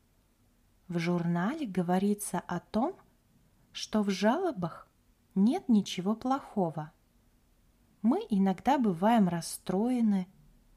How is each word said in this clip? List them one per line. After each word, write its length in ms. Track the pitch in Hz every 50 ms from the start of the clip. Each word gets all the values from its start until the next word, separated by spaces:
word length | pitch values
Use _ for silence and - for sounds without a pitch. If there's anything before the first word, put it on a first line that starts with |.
| _ _ _ _ _ _ _ _ _ _ _ _ _ _ _ _ _ -
В 100 | 175 175
журнале 680 | 165 175 175 175 170 170 175 175 175 208 302 330 302 214
говорится 720 | 180 190 175 170 180 185 196 202 208 202 - - - 175
о 220 | - - 185 175
том, 340 | - _ - 214 240 330 392 - _ _ _ _ _ _ _ _ _ _ _ _ _ _ -
что 300 | - - - - 220 208
в 60 | 202
жалобах 800 | 196 180 196 214 247 330 392 349 269 190 180 165 - - - _ _ _ _ _ _ _ _ _ _
нет 320 | 190 196 226 302 381 - -
ничего 480 | 233 208 196 - - - 175 196 220
плохого. 800 | 226 - 254 262 285 - - - 214 185 165 156 160 151 156 - _ _ _ _ _ _ _ _ _ _ _ _ _ _ _ _ _ _ _ _ _
Мы 240 | - 220 269 392 466 -
иногда 480 | 220 190 196 190 185 - - - 277 294
бываем 500 | 240 208 180 160 185 220 240 233 202 180
расстроены 1000 | 170 170 156 - - - - - 180 190 214 247 254 247 233 214 202 190 185 - _ _ - - _ _ _ _ _